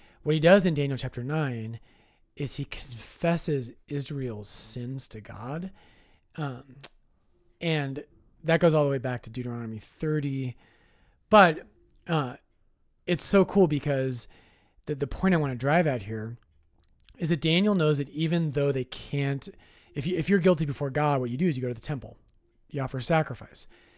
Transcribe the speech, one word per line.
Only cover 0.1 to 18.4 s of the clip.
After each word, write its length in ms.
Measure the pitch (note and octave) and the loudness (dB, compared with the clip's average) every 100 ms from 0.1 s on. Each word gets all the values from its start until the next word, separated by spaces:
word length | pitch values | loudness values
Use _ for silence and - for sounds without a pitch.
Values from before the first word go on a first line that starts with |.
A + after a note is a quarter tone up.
| _ | _
what 120 | C#3+ | -2
he 60 | D#3 | 4
does 260 | D#3 G3+ F#3 | 8 8 6
in 80 | |
Daniel 240 | D3 C#3+ C3 | 0 -2 -2
chapter 240 | B2+ - | -6 -6
nine 580 | B2 D#3 C#3+ A#2+ A2+ A2+ - _ _ _ _ - | -4 -2 -2 -4 -8 -10 -16 _ _ _ _ -10
is 200 | C#3 - | -6 -6
he 80 | |
confesses 1080 | C#3 - - A#2 - - E3+ E3+ - C#3+ A#2+ - - | -8 -10 -14 -14 -14 -4 0 0 0 -2 -4 -12 -8
Israel's 600 | C#3+ C3+ C#3+ C3 G#2+ G#2 | -8 -6 -6 -6 -8 -8
sins 600 | - - - A#2+ C3+ - | -6 -6 -6 -8 -6 -8
to 120 | A2 | -10
God. 520 | G#2+ G#2+ A#2 D3+ F#3+ - - _ _ _ _ - | -16 -12 -10 -8 -10 -14 -20 _ _ _ _ -8
Um, 400 | D3 B2+ C#3 C3 C#3 _ _ _ _ _ _ - | -8 -8 -16 -18 -20 _ _ _ _ _ _ -6
and 440 | E3+ D#3 C#3 C3+ - _ _ _ | -2 0 -2 -6 -12 _ _ _
that 160 | D#3 E3 | 0 4
goes 140 | E3+ | 4
all 100 | D#3 | 4
the 60 | D3 | 2
way 80 | C#3 | 0
back 240 | B2 B2 | -4 -6
to 80 | - | -8
Deuteronomy 480 | A#2 B2 A#2+ A#2 A2 | -10 -8 -8 -8 -10
thirty. 800 | - - D#3 D#3 C#3+ C3+ B2+ A#2+ _ _ _ _ _ _ - | -14 -8 -2 -2 -2 -4 -6 -8 _ _ _ _ _ _ 6
But, 360 | G#3+ F3+ D#3 - _ _ _ - | 8 8 6 -6 _ _ _ -2
uh, 300 | D#3+ C3 C3 _ _ _ _ _ _ - | 0 0 -6 _ _ _ _ _ _ -4
it's 180 | F3 | -2
so 200 | - G3+ | 4 4
cool 220 | F#3 G3+ F3+ | 4 4 4
because 640 | C#3+ D3 C3+ C3 B2 - - _ _ _ _ - | 2 0 -2 -2 -4 -8 -12 _ _ _ _ -8
the, 80 | |
the 120 | C#3+ C#3 | -6 -6
point 280 | - F#3+ | 0 2
I 40 | F3 | 2
wanna 160 | C#3+ | 0
drive 320 | B2+ C3 D#3+ D#3+ | -2 2 2 2
at 160 | B2+ | 0
here 340 | G2+ A2 A2 A#2+ _ _ _ _ _ _ _ - | -4 -8 -8 -12 _ _ _ _ _ _ _ -6
is 120 | D#3+ | -2
that 100 | D#3+ | 0
Daniel 340 | D#3+ E3 G#3 | 2 4 4
knows 240 | G3 D3+ D3 | 4 2 2
that 100 | C3+ | -2
even 420 | D3 D#3+ E3+ | -4 0 0